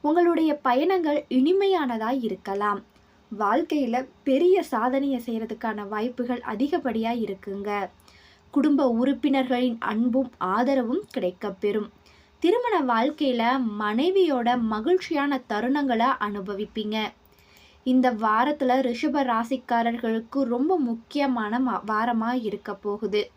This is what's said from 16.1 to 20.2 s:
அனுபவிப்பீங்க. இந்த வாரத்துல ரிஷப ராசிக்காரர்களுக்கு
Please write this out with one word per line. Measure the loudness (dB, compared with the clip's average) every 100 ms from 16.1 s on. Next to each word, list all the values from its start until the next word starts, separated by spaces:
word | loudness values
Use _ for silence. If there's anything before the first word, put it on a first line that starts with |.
| 0
அனுபவிப்பீங்க. | -4 -6 -6 -8 -6 -6 -4 -4 -4 -10 _ _ _ -20 -20 _
இந்த | 2 4 4
வாரத்துல | 2 0 2 2 0 2 2
ரிஷப | 2 -2 -2 0
ராசிக்காரர்களுக்கு | 0 0 -2 -4 0 0 0 -2 -2 -2